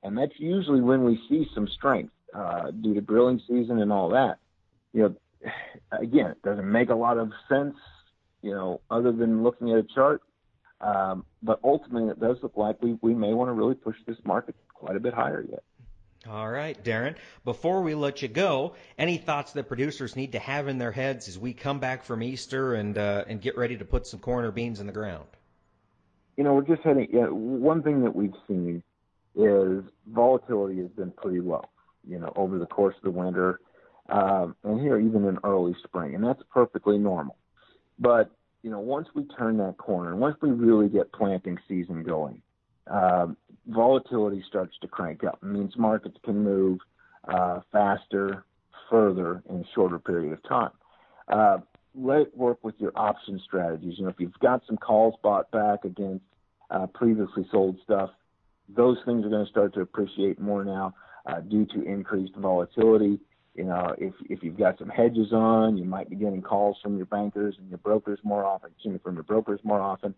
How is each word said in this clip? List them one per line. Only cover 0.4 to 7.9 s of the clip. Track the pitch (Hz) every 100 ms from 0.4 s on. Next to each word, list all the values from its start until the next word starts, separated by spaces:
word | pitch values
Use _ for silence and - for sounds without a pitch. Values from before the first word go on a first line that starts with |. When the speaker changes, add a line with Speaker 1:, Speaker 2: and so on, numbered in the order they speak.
| 160 190 151 135
Speaker 1:
when | 123 131
we | 123 113 -
see | 151 147 -
some | 104
strength, | - 143 117 - _ -
uh, | 107 92 85 71
due | 101 110
to | 101
grilling | 104 110 123 127 -
season | 123 117 117
and | 104
all | 101 87
that. | 117 123 - _ _ _ _ _
You | 113
know, | 104 - _ _ - - - - _
<sighs> |
again, | - 117 139 98
it | -
doesn't | 101 101 98
make | 113 123
a | 117
lot | 120 117
of | 113 104 -
sense, | 139 143 139 -